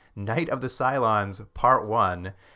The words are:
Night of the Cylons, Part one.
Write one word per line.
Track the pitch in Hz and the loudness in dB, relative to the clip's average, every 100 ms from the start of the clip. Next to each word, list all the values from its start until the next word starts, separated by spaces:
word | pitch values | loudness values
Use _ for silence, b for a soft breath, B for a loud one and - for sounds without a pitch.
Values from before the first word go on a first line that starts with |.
| b | b
Night | - 101 123 165 | -8 -2 -2 0
of | 127 | -2
the | 127 | -4
Cylons, | - 131 135 117 107 98 98 101 | -2 0 2 2 2 0 -8 -14
Part | - 123 127 107 | -2 2 2 2
one. | 113 95 90 92 95 b | 2 2 0 -8 -14 b